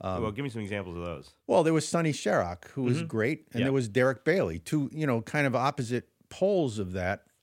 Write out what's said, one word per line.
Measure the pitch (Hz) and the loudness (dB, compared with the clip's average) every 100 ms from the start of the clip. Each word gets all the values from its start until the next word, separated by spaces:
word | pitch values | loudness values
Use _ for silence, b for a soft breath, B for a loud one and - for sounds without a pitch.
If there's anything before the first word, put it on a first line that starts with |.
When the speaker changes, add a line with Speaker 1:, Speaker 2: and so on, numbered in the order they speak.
Speaker 1:
Um, | 95 92 | -6 -4
Speaker 2:
Well, | 110 | -4
give | 107 | -6
me | 143 | -8
some | 113 | -8
examples | 101 101 90 85 | -6 -6 -6 -8
of | |
those. | 87 73 - _ - | -8 -10 -14 _ 2
Speaker 1:
Well, | 190 | 4
there | 160 | 6
was | 160 - | 4 2
Sonny | 170 165 | 0 0
Sharrock, | 135 208 165 87 90 - | 0 0 0 0 -4 -10
who | 139 | -2
was | 123 143 | 0 0
Speaker 2:
Mm-hmm. | 165 | 0
Speaker 1:
great, | 113 120 156 - | 0 0 -2 -6
and | 117 | -2
Speaker 2:
Yeah. | 131 | 2
Speaker 1:
there | |
was | 135 113 | 2 2
Derek | 123 131 127 | 2 2 2
Bailey, | 156 185 98 85 | 2 2 2 -2
two, | - 156 139 | -2 -2 -2
you | 156 151 | -2 0
know, | 117 | 0
kind | - 151 139 | 0 0 2
of | 120 | 2
opposite | 135 - 113 120 - _ - | 0 0 -2 -4 -6 _ -14
poles | - 190 190 135 107 | -2 2 2 0 -2
of | 90 | -4
that. | 92 90 101 _ _ | -2 -2 -4 _ _